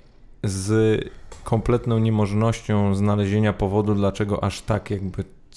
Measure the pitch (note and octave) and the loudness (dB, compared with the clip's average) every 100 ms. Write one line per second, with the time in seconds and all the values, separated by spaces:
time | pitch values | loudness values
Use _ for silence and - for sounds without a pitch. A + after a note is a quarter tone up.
0 | - - - - G#2 F#2+ F#2+ A2 A2 G#2+ | -20 -20 -20 -8 -4 -4 0 2 4 2
1 | - - - - - A2+ - A#2+ A#2+ A2+ | -2 -12 -18 -14 -2 -2 2 0 2 0
2 | A2+ G#2+ G2+ G#2 A2+ A2 - G#2 G2+ G2 | 2 2 2 2 0 0 0 0 2 2
3 | G#2 G#2 G2 G#2 G#2+ F#2+ G2 G#2 G#2 G2+ | 2 2 2 2 2 2 0 2 2 2
4 | G2 G2 G2+ G2+ G2+ - - G#2+ - G2+ | 0 0 -2 -2 -2 -4 -4 -4 -4 -6
5 | F#2+ F#2 - - - | -6 -8 -10 -12 -20